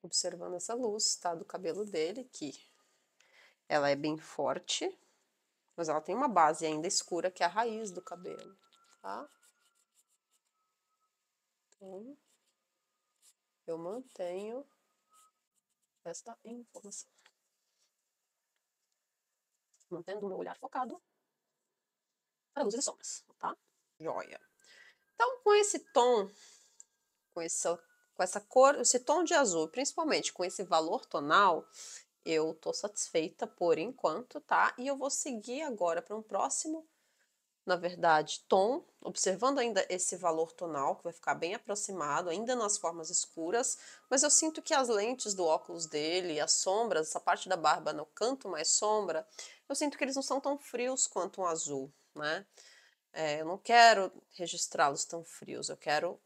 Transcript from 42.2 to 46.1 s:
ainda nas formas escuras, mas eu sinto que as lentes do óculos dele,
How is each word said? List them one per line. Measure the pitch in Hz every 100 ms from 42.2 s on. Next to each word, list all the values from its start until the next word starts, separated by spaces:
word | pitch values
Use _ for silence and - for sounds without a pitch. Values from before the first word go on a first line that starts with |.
| 180
ainda | 165 226 254
nas | 208 -
formas | 165 170 160
escuras, | 170 - - 165 233 254 - - - _
mas | 262
eu | 302
sinto | - 320 320
que | -
as | 302 254
lentes | 220 208 254 214
do | 190 170
óculos | 156 - 170 165
dele, | 151 151